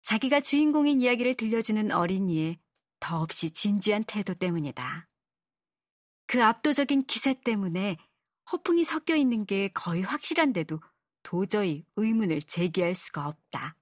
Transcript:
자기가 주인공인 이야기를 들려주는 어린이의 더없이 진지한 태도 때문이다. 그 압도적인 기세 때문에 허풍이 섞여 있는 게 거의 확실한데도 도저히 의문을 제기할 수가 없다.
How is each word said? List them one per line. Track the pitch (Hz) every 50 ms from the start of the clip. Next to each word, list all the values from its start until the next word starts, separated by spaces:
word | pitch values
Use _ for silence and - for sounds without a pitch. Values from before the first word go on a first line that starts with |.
| -
자기가 | - 214 220 - 262 285 -
주인공인 | 277 - 285 285 302 302 294 302 294 294 285 262
이야기를 | 247 247 247 233 240 247 254
들려주는 | - 226 220 226 226 220 - 214 214 214 208
어린이의 | 175 170 175 175 190 190 196 185 165 156 156 160 170 - _ _ _ _ _ _ _ _
더없이 | - - 170 160 160 160 - - - 160
진지한 | - - - 208 202 202 - 208 208 214 220
태도 | - - 214 196 - 180
때문이다. | - 185 180 170 170 147 139 - - 123 131 147 160 170 _ _ _ _ _ _ _ _ _ _ _ _ _ _ _ _ _ _ _ _ _ _ _ _
그 | - - 247 233
압도적인 | 214 226 - - 302 285 - 277 - 285 277 262
기세 | - - - - 269 262
때문에 | 262 _ 240 226 202 196 180 165 180 196 208 175 165 _ _ _ _ _ _ _ _ _ -
허풍이 | - 330 _ - 339 339 330
섞여 | - 311 311 _ - 330
있는 | 311 277 254 233 220 208
게 | - 196 196 196 196
거의 | _ - - 175 165 175
확실한데도 | 190 190 262 294 - - 320 339 320 277 233 180 156 - 156 156 - _ _ _ _ _ _ _
도저히 | _ - - 175 196 190 - 208 202 180 151 147 - _ _
의문을 | - 214 220 226 226 220 180 156 147 147
제기할 | - - 170 175 180 165 190 175 170 180
수가 | - - - - 151 143
없다. | 147 151 _ _ _ - 151 - 151 160 _